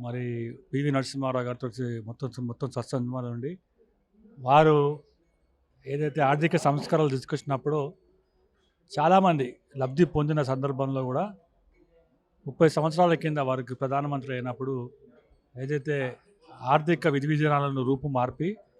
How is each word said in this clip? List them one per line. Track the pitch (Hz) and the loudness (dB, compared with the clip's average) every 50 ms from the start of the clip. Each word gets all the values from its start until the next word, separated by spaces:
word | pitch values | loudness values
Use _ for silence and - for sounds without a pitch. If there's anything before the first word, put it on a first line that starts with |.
| 123 | -10
మరి | 120 120 123 123 120 120 117 117 117 - - - - | -8 -6 -6 -4 -4 -4 -6 -6 -8 -10 -14 -12 -6
పివి | - 139 143 147 139 | -4 -2 0 0 0
నరసింహారావు | 135 127 - - 135 135 131 127 127 123 | 0 -2 -4 -4 -4 -4 -2 -2 -2 -2
గారితో | 123 120 - 131 120 107 | -4 -6 -6 -8 -8 -6
చే-, | 127 127 120 117 113 107 113 | -6 -6 -6 -6 -8 -10 -12
మొత్తం, | 117 - 139 120 - 127 123 120 | -12 -8 -8 -8 -8 -8 -8 -8
మొత్తం | 117 - 143 123 - | -8 -6 -8 -6 -6
సత్సంబంధాలు | 127 - - 143 127 123 123 127 127 123 120 120 | -8 -8 -4 -4 -4 -4 -4 -6 -6 -8 -8 -8
ఉండి, | 120 127 156 185 - _ _ _ _ _ _ _ _ _ _ _ _ - - - 139 | -8 -8 -10 -10 -12 _ _ _ _ _ _ _ _ _ _ _ _ -20 -20 -16 -6
వారు | 123 127 139 151 156 156 151 147 143 147 151 - - _ _ _ _ _ _ _ _ _ _ _ _ _ _ _ - | 2 6 8 8 8 8 6 6 4 2 -2 -6 -12 _ _ _ _ _ _ _ _ _ _ _ _ _ _ _ -10
ఏదైతే | 131 143 143 151 147 - 156 139 135 | -6 -4 -4 -4 -2 0 2 2 2
ఆర్థిక | 147 147 165 160 175 | 4 2 2 2 2
సంస్కరణలు | 160 - 143 143 143 - - 170 156 156 143 131 | 2 2 2 2 0 0 0 2 2 2 2 0
తీసుకొచ్చినప్పుడు | 127 - - 151 139 - 147 135 120 - 147 151 151 139 151 - _ _ _ _ _ _ _ _ _ _ _ _ _ _ _ _ _ _ - - 147 | -2 -4 -6 -8 -6 -4 -4 -4 -4 -2 -2 -2 -2 -4 -6 -8 _ _ _ _ _ _ _ _ _ _ _ _ _ _ _ _ _ _ -8 -2 2
చాలామంది | 151 170 185 190 190 180 160 139 131 123 - _ _ _ - 131 | 4 6 6 6 6 6 4 2 -2 -4 -8 _ _ _ -6 -4
లబ్ధి | 131 131 135 160 170 - - | -4 -2 4 2 2 4 4
పొందిన | 151 147 151 156 151 139 131 | 0 0 2 2 0 0 0
సందర్భంలో | 131 131 135 139 131 131 135 135 135 131 131 127 | 0 -2 -2 -2 -2 -2 -2 -2 -2 -2 -2 -2
కూడా, | 127 156 196 208 196 - _ _ _ _ _ _ _ _ _ _ _ _ _ _ _ _ _ _ _ _ - | -2 -2 -4 -4 -8 -14 _ _ _ _ _ _ _ _ _ _ _ _ _ _ _ _ _ _ _ _ -14
ముప్పై | 143 123 - 165 151 - | -6 2 4 4 4 4
సంవత్సరాల | 156 151 160 151 175 180 170 165 139 135 | 2 0 0 2 4 4 4 4 2 0
కింద | 156 151 147 135 131 | -2 -2 -2 0 0
వారికి | 131 131 123 123 127 - | -2 -2 -4 -8 -8 -6
ప్రధానమంత్రి | 139 127 139 143 147 143 143 135 123 135 127 | -4 -2 -2 -2 -2 -2 -4 -6 -6 -6 -8
అయినప్పుడు | 123 123 127 120 - 131 135 135 123 120 123 - _ - - _ _ _ _ _ _ _ _ - 123 | -6 -6 -6 -6 -6 -6 -6 -6 -6 -6 -10 -14 _ -20 -20 _ _ _ _ _ _ _ _ -14 -10
ఏదైతే | 135 139 151 143 127 156 143 139 131 127 117 - _ _ _ _ _ - - - 120 127 | -6 -4 -4 -4 -2 -2 -2 -2 -2 -4 -6 -10 _ _ _ _ _ -20 -16 -6 0 2
ఆర్థిక | 147 156 147 170 170 160 - 160 | 2 4 4 2 0 2 2 2
విధి | 139 139 139 151 | 2 2 0 0
విధానాలను | 156 147 151 151 147 143 143 139 139 135 123 131 | 0 2 2 2 2 2 0 0 -2 -2 0 0
రూపుమార్పి, | 135 135 143 147 131 123 123 123 123 - 151 190 220 - - _ _ | 0 0 -2 -2 0 0 0 -2 -2 -4 -4 -4 -6 -8 -14 _ _